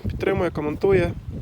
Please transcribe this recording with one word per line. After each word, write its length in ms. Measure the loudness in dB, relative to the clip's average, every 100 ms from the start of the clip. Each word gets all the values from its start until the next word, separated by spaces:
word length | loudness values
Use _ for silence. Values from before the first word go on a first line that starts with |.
підтримує, 480 | -6 -2 0 0 0
коментує. 600 | -2 -4 0 4 4 4 -2 -10 -8